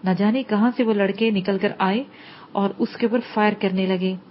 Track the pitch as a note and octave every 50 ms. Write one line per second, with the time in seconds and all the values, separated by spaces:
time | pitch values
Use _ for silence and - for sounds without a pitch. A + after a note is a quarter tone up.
0 | - F#3 F#3 F3+ G3+ G#3+ A3 C4+ C4 - G#3+ G3+ A3 B3 A#3+ - B3 A3 G#3+ G3+
1 | G3 F#3+ G3 G3+ A3+ A3+ G#3+ F#3+ F3+ G#3 G3 F#3+ - - - - F#3+ F#3 G3 A#3
2 | C#4+ - - - - - - - - - - G3 G3 G3 G3 - A3+ A3 - -
3 | A#3 G#3+ A3 B3 A#3 - - G#3+ G#3+ G#3+ G#3 G#3 G#3 G3 F#3 F#3 F#3+ F#3+ F#3+ F3+
4 | F#3 F#3 F#3 F3+ - -